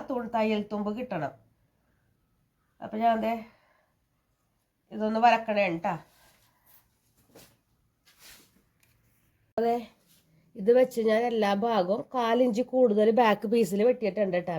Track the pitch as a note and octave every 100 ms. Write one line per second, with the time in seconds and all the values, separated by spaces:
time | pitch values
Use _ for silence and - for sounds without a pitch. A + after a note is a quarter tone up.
0 | C#4 B3 A3+ A3+ A3 G#3 G#3 G#3 G#3 G#3+
1 | - F3+ C#3 - _ _ _ _ _ _
2 | _ _ _ _ _ _ _ _ - G#3+
3 | A#3 A3 A3+ A3+ A3 _ _ _ _ _
4 | _ _ _ _ _ _ _ _ _ G#3+
5 | G#3+ A3 A#3 A3+ A3+ G#3 F#3+ E3 G3+ D#3+
6 | - _ _ _ _ _ _ _ _ _
7 | _ _ _ - - _ _ _ _ _
8 | _ _ - - _ _ _ _ _ _
9 | _ _ _ _ _ - A#3 A#3+ A3 _
10 | _ _ _ _ _ - G3 B3 B3+ A#3
11 | A3 G#3+ A#3+ A3+ G3+ G3 A#3 G#3+ F3+ A#3
12 | - B3+ A3+ A#3+ B3 G#3+ - B3+ B3 G#3
13 | G#3+ A3+ A3+ G3+ G#3+ A#3 F3 G3+ A#3+ B3
14 | G#3 G3 G3 F3 F3+